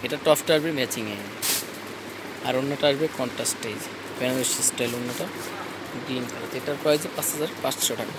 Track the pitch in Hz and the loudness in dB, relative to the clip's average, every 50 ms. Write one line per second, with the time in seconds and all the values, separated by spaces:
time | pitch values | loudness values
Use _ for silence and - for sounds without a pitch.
0 | - 123 151 143 - 160 151 143 - - 160 156 147 165 156 135 127 113 - 120 | -2 -4 -4 2 6 6 6 6 6 4 4 4 4 2 0 0 0 0 0 -2
1 | 110 107 104 101 101 101 107 - - - - - - - - - - - - - | -2 -4 -4 -6 -6 -8 -6 -2 0 2 2 2 0 -4 -8 -10 -10 -10 -10 -10
2 | - - - - - - - - - 127 127 131 135 139 143 139 - 147 139 139 | -10 -10 -10 -10 -10 -10 -8 -4 0 2 2 2 2 0 0 4 6 4 6 6
3 | 160 156 - - 131 120 110 - 113 - - - - 113 104 - - - - - | 2 0 2 -2 -2 -2 -2 0 0 0 0 0 -4 -6 -4 -6 -6 -8 -10 -10
4 | - - - - 123 127 127 131 123 - - - - - - - 123 120 120 120 | -10 -10 -4 0 0 2 2 2 2 2 2 4 2 2 2 2 0 0 0 -2
5 | 120 123 123 - 165 - - - - - - - - - - - - - - 127 | -4 -4 -2 -4 -4 -4 -4 -6 -6 -6 -6 -8 -8 -8 -8 -10 -10 -8 -8 -8
6 | 123 - 127 127 123 117 - - - - - 131 131 147 143 139 - 156 151 151 | -4 -4 -2 -2 -2 -4 -6 -8 -6 -6 -6 -4 -2 -2 -4 2 4 4 4 4
7 | 151 - - - 139 - - 147 151 - - - - 131 - - - - 120 107 | 2 -2 -4 -2 -2 -2 0 0 -2 -2 -2 0 0 0 2 2 0 0 0 0
8 | 113 104 - | -2 -4 -6